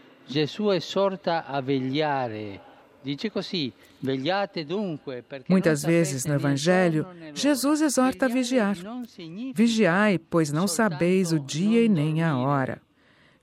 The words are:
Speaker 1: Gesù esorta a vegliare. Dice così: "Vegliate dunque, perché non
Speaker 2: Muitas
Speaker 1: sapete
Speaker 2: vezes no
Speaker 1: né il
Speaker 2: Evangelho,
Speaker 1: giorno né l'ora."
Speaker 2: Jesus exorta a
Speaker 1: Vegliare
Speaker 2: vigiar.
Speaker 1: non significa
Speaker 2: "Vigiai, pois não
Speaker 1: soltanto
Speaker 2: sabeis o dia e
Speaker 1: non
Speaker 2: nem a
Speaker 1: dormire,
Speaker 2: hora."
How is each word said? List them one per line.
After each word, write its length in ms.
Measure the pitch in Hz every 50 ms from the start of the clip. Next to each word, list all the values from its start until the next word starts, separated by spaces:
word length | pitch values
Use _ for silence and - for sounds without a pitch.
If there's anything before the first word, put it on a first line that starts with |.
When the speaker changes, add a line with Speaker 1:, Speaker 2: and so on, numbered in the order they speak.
| - - - _ - -
Speaker 1:
Gesù 440 | 131 151 151 135 - - 214 208
esorta 760 | 190 165 - - - 190 196 196 190 185 - 185 165 165 -
a 160 | - 135 143
vegliare. 1000 | 131 131 139 135 127 131 131 151 156 147 143 135 127 117 107 107 107 104 98 95 - - - - - _ _ _
Dice 300 | - 135 143 143 - 214
così: 400 | - 208 170 - - 180 143 117 - _ - - - -
"Vegliate 640 | - 131 135 131 131 160 185 202 202 196 - 175 156
dunque, 580 | 143 175 214 214 185 156 - - 147 127 123 120
perché 220 | _ 143 135 127 -
non 80 | 185 190
Speaker 2:
Muitas 220 | 165 165 156 143
Speaker 1:
sapete 180 | 147 160 165 170
Speaker 2:
vezes 280 | 170 143 139 131 127
no 80 | 151 143
Speaker 1:
né 40 | 139
il 40 | 135
Speaker 2:
Evangelho, 560 | 143 139 135 147 175 180 185 185 170 156 156 143
Speaker 1:
giorno 100 | - - -
né 60 | 160 156
l'ora." 80 | 147
Speaker 2:
Jesus 460 | - - 285 294 240 240 285 311 294
exorta 440 | 320 294 - 262 254 262 254 - 269
a 20 | 254
Speaker 1:
Vegliare 440 | 233 262 254 233 262 254 208 196 202
Speaker 2:
vigiar. 100 | 170 180
Speaker 1:
non 220 | 208 240 254 240 -
significa 500 | - - 170 156 165 202 247 269 240 -
Speaker 2:
"Vigiai, 600 | 226 233 226 220 214 170 165 196 214 214 190 156
pois 320 | - _ - 170 160 147
não 160 | 147 156 190 202
Speaker 1:
soltanto 260 | - - 226 208 160
Speaker 2:
sabeis 360 | - 170 175 185 190 190 160
o 80 | 165 156
dia 420 | 135 131 139 151 185 214 226 233 233
e 40 | 226
Speaker 1:
non 80 | 202
Speaker 2:
nem 280 | 156 147 156 156 160 165
a 60 | 165
Speaker 1:
dormire, 160 | 143 123 123 139
Speaker 2:
hora." 340 | 143 139 131 113 113 - _ _ _ _ _ _ _ _ _ _ _ _